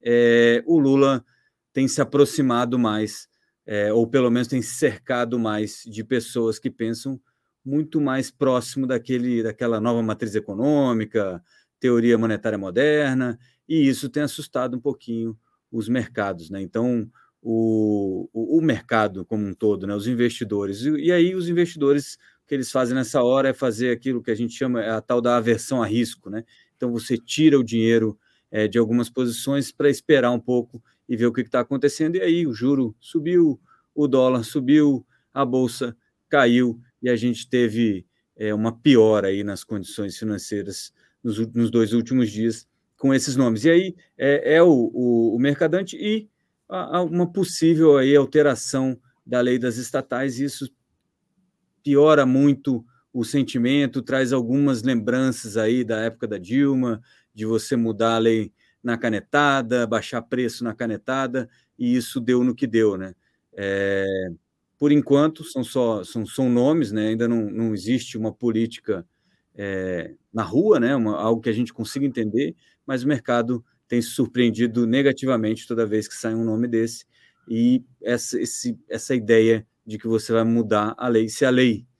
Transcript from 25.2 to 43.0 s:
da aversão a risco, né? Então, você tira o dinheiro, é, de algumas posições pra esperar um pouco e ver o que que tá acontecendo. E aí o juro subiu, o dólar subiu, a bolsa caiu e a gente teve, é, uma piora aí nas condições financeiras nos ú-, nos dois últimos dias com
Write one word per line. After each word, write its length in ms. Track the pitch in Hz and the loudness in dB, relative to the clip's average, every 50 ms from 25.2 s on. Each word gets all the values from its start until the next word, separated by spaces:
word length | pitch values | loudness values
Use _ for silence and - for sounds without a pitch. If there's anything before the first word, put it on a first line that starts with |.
da 160 | 117 120 120 | 2 2 0
aversão 440 | 120 110 120 117 110 - - 139 127 | 2 2 2 0 0 0 -4 -2 -2
a 40 | 113 | -2
risco, 440 | 98 107 117 117 110 - _ _ 98 | 0 0 -2 -2 -2 -6 _ _ -12
né? 140 | 101 110 113 _ _ _ _ _ _ | -12 -12 -12 _ _ _ _ _ _
Então, 160 | _ 127 123 | _ -6 -6
você 260 | 117 117 113 - 127 | -4 -6 -4 -4 -6
tira 400 | - _ - - 147 156 156 143 | -6 _ -8 -2 4 6 6 6
o 60 | 139 123 | 6 2
dinheiro, 560 | 110 117 113 110 113 117 113 110 110 107 _ _ _ _ _ _ _ | 2 0 2 4 4 4 4 2 0 -4 _ _ _ _ _ _ _
é, 160 | - 107 107 | -2 -2 -2
de 100 | 107 104 | 0 2
algumas 320 | 117 113 107 117 120 120 117 | 2 2 2 2 0 -2 -2
posições 600 | _ - 127 120 113 117 - 139 139 143 139 - | _ -2 -2 -2 -2 -4 -4 -2 -2 -2 -4 -6
pra 180 | - _ 135 143 | -6 _ 2 2
esperar 400 | 135 - _ - 156 135 123 120 | 2 0 _ 4 4 4 4 2
um 100 | 123 120 | 0 0
pouco 440 | 117 - 127 123 117 _ - 117 _ _ _ _ _ - | -2 0 0 0 0 _ -12 -20 _ _ _ _ _ -8
e 80 | 127 | -2
ver 80 | 107 117 | 0 0
o 80 | 120 117 | 0 0
que 100 | 127 120 | -2 -6
que 60 | - | -2
tá 100 | - 127 | -2 -2
acontecendo. 580 | 117 _ 139 135 127 143 - - 160 156 170 | -2 _ -2 0 0 0 0 0 -2 -2 0
E 40 | 185 | 0
aí 240 | 185 175 165 175 170 | 0 2 2 2 0
o 80 | 147 117 | -2 -2
juro 420 | 104 120 131 143 135 131 113 110 _ | -2 0 0 2 2 0 -2 -4 _
subiu, 600 | _ - - 165 147 165 180 180 170 156 131 - _ _ _ _ _ _ _ | _ -6 -6 -4 -2 2 4 4 4 4 2 -2 _ _ _ _ _ _ _
o 120 | - 147 | -2 0
dólar 360 | 139 123 131 127 127 127 123 113 | 2 4 4 4 4 2 0 -2
subiu, 600 | - - 151 131 127 147 151 147 147 139 120 - _ _ _ _ _ _ | -4 -4 -4 0 2 4 4 4 4 2 0 -4 _ _ _ _ _ _
a 100 | 135 139 | -2 -2
bolsa 540 | 123 123 131 127 120 127 - 135 120 113 _ _ _ _ _ _ _ | 0 2 0 0 0 -2 -4 -8 -8 -8 _ _ _ _ _ _ _
caiu 500 | - 143 131 120 120 123 127 120 113 120 - _ _ _ | 2 4 4 6 4 4 2 0 -2 -6 -14 _ _ _
e 80 | - 123 | -2 0
a 60 | 123 | 0
gente 340 | 113 113 123 117 110 - _ | 0 0 -2 -4 -4 -6 _
teve, 560 | - 123 123 113 107 113 120 110 101 92 - _ _ _ _ _ _ | 0 2 2 2 2 0 0 0 0 -4 -8 _ _ _ _ _ _
é, 180 | - 107 107 107 | -8 -6 -4 -2
uma 180 | 107 110 113 | -2 -2 -4
piora 580 | 113 117 _ 151 135 117 110 110 107 107 98 98 | -4 0 _ 6 8 8 8 6 6 4 2 0
aí 140 | 98 101 104 | -2 -2 -4
nas 200 | 101 98 87 - | -6 -8 -10 -10
condições 540 | _ 113 101 90 - - - 104 98 90 | _ -8 -8 -8 -10 -10 -8 -8 -8 -8
financeiras 760 | - 113 107 104 95 - - 110 101 95 98 95 - - - _ _ _ _ _ _ _ | -8 -8 -6 -6 -8 -8 -8 -8 -8 -8 -8 -12 -12 -14 -16 _ _ _ _ _ _ _
nos 160 | 120 104 104 | -8 -4 -4
ú-, 120 | 113 110 - | -6 -4 -2
nos 180 | 120 117 107 | -2 -2 2
dois 220 | 117 117 110 104 113 | 2 2 2 2 2
últimos 380 | 120 117 117 131 131 123 107 | -2 -2 0 0 0 0 0
dias 360 | 101 107 110 113 110 - - _ _ _ _ _ _ | -2 -2 -4 -4 -4 -6 -12 _ _ _ _ _ _
com 160 | _ | _